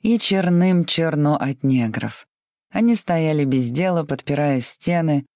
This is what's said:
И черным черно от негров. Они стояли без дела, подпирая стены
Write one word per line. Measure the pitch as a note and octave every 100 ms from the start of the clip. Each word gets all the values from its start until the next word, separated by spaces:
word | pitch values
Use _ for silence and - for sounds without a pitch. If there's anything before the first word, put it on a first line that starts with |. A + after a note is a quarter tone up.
И | G#3+ A#3
черным | - F#3+ F3 F3 F#3 F3+ E3+
черно | - E3 D3+ D3 D3+
от | C3+ C3+
негров. | C#3 C3 A#2 A2 A2 - - _ _ _ _
Они | F#3+ A#3 A3+
стояли | - E3+ D#3+ D#3
без | C#3 C3 B2
дела, | B2+ F#3 E3+ D3+
подпирая | C3+ - C#3+ D3 C3+
стены | A#2+ - - F3 D#3+ C#3+ C3